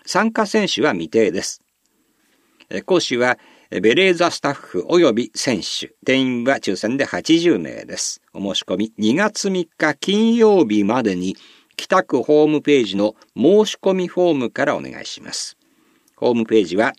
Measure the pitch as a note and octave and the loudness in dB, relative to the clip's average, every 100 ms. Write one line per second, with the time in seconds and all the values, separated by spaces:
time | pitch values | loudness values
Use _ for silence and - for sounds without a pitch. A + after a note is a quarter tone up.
0 | - F3+ A3+ A3+ G3+ A3 F#3+ - D3 F#2 | -4 -2 0 -2 -2 -2 -2 0 -2 -2
1 | D#2+ A2+ G2+ F2+ - - _ _ _ _ | -2 2 2 0 -8 -12 _ _ _ _
2 | _ _ _ _ _ _ - G2+ - F3+ | _ _ _ _ _ _ -12 -10 0 0
3 | - B2 B2 A#2+ _ _ - - G#2+ C#3+ | 0 0 0 -2 _ _ -10 0 2 4
4 | F#3+ F3 E3+ - D3 C#3 - - - F3 | 2 2 0 -2 -6 -6 -8 -8 0 4
5 | D#3 A2 B2 - - G2+ - - - _ | 4 2 -4 -6 -4 -4 -4 -10 -10 _
6 | - C3 C3 B2 B2 C3+ - F#2+ A2 C3+ | 0 0 0 -2 -2 -2 -2 -4 -4 -2
7 | C3 F2 - E3 F3 A2 D2 A1+ - - | -4 -4 2 2 4 0 -2 -12 -12 -10
8 | - - _ F#2 F#2+ F2 - F#2+ A2 - | -8 -10 _ -8 -6 -6 -4 -4 -4 -2
9 | G#2+ D3 G#3 - G3 F#3 E3 - D#3 D3 | 0 2 0 -2 -4 -4 -4 -2 -2 -2
10 | - G3+ A3+ A#3 A3 G3 A#2+ G#2 G2+ B2+ | -2 0 2 4 4 4 2 2 2 0
11 | A2 F2+ F#2 - - _ _ - - F#3+ | 0 -2 -4 -8 -16 _ _ -16 0 0
12 | - C3+ - D3+ D#3 D3+ D3 C#3+ G#2 G2 | 2 -2 2 4 4 2 2 2 2 0
13 | G#2 - _ - C#3 G3+ A2 - F#3+ F#3+ | -2 -4 _ 0 4 4 2 -2 -2 -2
14 | F3 - F3 C#3+ A#2 - C#3+ A2 C3 A#2 | -2 0 0 2 -2 -2 -2 -2 -6 -14
15 | - - - - - - _ _ _ _ | -14 -16 -12 -12 -12 -16 _ _ _ _
16 | _ - A#2+ A#2 A2 A2 E2+ F2+ A#2+ | _ -4 -2 0 2 2 2 -2 -2